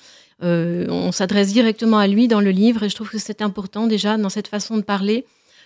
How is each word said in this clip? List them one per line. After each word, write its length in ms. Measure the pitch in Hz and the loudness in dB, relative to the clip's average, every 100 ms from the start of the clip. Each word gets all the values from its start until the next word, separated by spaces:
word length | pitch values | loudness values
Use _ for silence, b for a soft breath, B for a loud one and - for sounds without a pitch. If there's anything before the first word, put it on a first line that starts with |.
| b b b b | b b b b
euh, 440 | 175 170 170 175 180 | 0 0 0 -2 -2
on 240 | 175 180 | -2 -2
s'adresse 400 | 180 190 202 196 | -2 0 0 2
directement 460 | 214 226 214 226 214 | 2 2 2 2 4
à 100 | 196 | 4
lui 180 | 202 247 | 4 4
dans 140 | 214 | 4
le 100 | 202 | 2
livre 320 | 190 220 226 | 4 2 2
et 60 | 208 | -4
je 80 | - | -6
trouve 120 | 214 | -8
que 80 | 220 | -8
c'est 240 | - 208 | -8 -6
important 440 | 214 202 190 208 226 | -4 -4 -8 -4 0
déjà 300 | 214 202 220 | 0 0 0
dans 140 | 196 | -2
cette 180 | 214 202 | -4 -6
façon 280 | 208 - 220 | -8 -4 -4
de 60 | |
parler, 420 | 208 202 202 226 - b b b | -2 -2 0 -2 -4 b b b